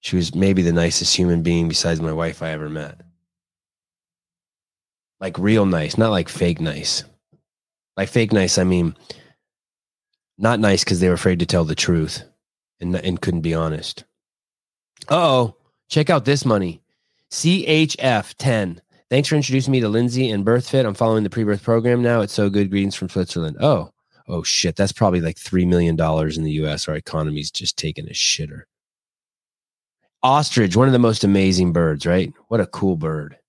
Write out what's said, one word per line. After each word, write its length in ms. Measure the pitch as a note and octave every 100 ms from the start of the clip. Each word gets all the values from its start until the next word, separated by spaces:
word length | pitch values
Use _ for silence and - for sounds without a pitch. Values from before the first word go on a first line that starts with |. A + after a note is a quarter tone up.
She 160 | - F#2
was 180 | E2
maybe 280 | D2 G2 F#2+
the 100 | E2+
nicest 440 | E2+ E2+ - E2+ -
human 260 | F2+ E2+
being 260 | E2 E2+ E2
besides 340 | D#2 E2+ D#2+
my 100 | D#2+
wife 300 | D#2 E2 D#2
I 80 | E2
ever 180 | D#2 D2+
met. 320 | D#2 D2 F2 - _ _ _ _ _ _ _ _ _ _ _ _ _ _ _ _ _ _ _ _ _
Like, 180 | F#2+ E2+
real 280 | G2 A2 G2
nice, 300 | F2 D2+ -
not, 140 | A2
like, 180 | G2 E2
fake 320 | - F2 D#2+
nice. 440 | D#2+ D2 - - - _ _ _ _ _ _ _ _
By 120 | - G2
fake 260 | B2 A2
nice, 260 | G#2+ F#2 -
I 60 |
mean 320 | F#2 F2+ E2+ - _ - _ _ _ _ _ _ _ _ _ _ _ _
not 220 | G#2+ A#2
nice 220 | G#2 F#2+
'cause 160 | - F2+
they 80 | F#2
were 60 |
afraid 240 | F2 - F2
to 60 | E2+
tell 180 | F2+
the 100 | D#2+
truth 500 | D2+ - E2+ D#2 - - _ _ _ _ _
and, 140 | F2 F2+
and 240 | F#2 F2
couldn't 220 | - E2+
be 120 | E2
honest. 500 | E2 E2 D#2 - - - _ _ _ _ _ _ _ _ _ -
Uh-oh, 480 | D3+ D#3 C3 A#2 - _ _ _
check 220 | - D3+
out 140 | D#3+
this 200 | B2+ C#3+
money. 360 | C3 G#2+ F2+ D#2+ _ _ _ _ _
C 360 | - D#3+ F#3 D#3+
H 300 | D#3 D#3 -
F 380 | C3 A2+ - -
ten. 440 | C3+ A#2 F#2+ E2+ _ _ _
"Thanks 180 | B2+ C#3+
for 80 | D#3
introducing 360 | C3+ C3 B2+
me 80 | C3
to 80 | A2
Lindsay 420 | A2 A#2+ B2 C3
and 140 | G#2
BirthFit. 420 | G2+ A#2+ - C3+ A#2+
I'm 80 |
following 280 | G2 A2+ A2
the 60 | G2+
pre-birth 320 | A#2 G#2+ G2+
program 400 | - A#2 A#2 A#2+
now. 180 | A#2+ A#2+
It's 120 | G2+
so 180 | - G2+
good. 200 | G2+ G2+
Greetings 240 | G2 G2
from 140 | - F2+
Switzerland." 480 | F#2+ F2+ - D#2+ C#2+
Oh, 320 | D3 A#2+ - _ _ _ -
oh 140 | F2
shit. 340 | D#2+ - F2+ -
That's 160 | G2
probably, 280 | - G#2 F2+
like, 180 | E2 -
three 260 | - F#2 F2+
million 300 | F2 E2+ D#2+
dollars 400 | D#2+ D#2 D#2 D#2
in 60 |
the 80 | D#2
U 140 | D2+ D#2
S. 220 | D2 -
Our 60 |
economy's 560 | D2+ - D#2+ D#2 D2+ D2+
just 260 | - - -
taking 300 | D#2+ D#2 D2+
a 40 |
shitter. 500 | - - - D2+ C#2+ - _ _ _ _ _ _ _ _ _ _ _ _ _ _ _
Ostrich, 540 | B2+ C#3+ D3 - G2+ F#2+
one 100 | C3
of 60 |
the 60 | B2+
most 240 | A#2+ A2
amazing 480 | G2+ G2+ F#2+ F#2 F2+
birds, 340 | E2+ E2 D2+ E2+
right? 260 | F2+ E2 - _
What 120 | A2+
a 60 | F#2
cool 300 | - G2 E2+
bird. 400 | D#2+ D#2 D2 -